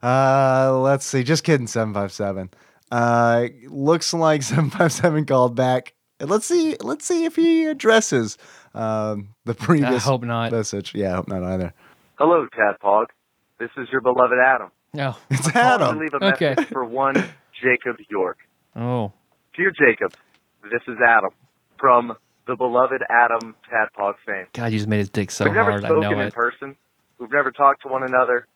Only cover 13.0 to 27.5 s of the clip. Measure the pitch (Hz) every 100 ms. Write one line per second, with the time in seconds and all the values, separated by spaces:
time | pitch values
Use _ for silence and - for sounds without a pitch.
13 | 117 _ _ _ _ _ 117 - 123 131
14 | 123 127 123 123 127 127 95 _ _ 151
15 | 139 117 _ 135 143 240 247 240 139 117
16 | 156 143 196 - 156 131 294 135 120 123
17 | 135 135 185 - _ - 127 123 127 117
18 | 104 104 92 85 _ _ _ - 120 123
19 | 104 - _ _ _ - 185 - 139 110
20 | 95 - _ _ _ _ 104 117 - 113
21 | 120 113 98 _ _ _ _ _ 135 123
22 | 120 110 _ _ - 123 123 120 131 131
23 | 123 117 120 117 113 110 - 117 107 -
24 | 101 101 - 98 92 - 117 110 104 107
25 | 101 - 98 - 107 101 220 - - 160
26 | 202 104 101 113 120 - 139 139 _ _
27 | _ _ 117 139 135